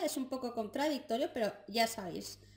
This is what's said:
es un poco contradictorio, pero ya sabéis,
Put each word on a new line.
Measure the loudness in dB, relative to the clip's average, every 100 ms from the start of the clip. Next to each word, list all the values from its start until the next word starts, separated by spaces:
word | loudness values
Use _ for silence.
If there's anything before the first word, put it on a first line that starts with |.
es | 0 0
un | -2
poco | -2 -2
contradictorio, | -2 -2 2 2 0 0 0 2
pero | 2 0 0 -2
ya | 2 2
sabéis, | 2 -4 -6 -6 -12 -18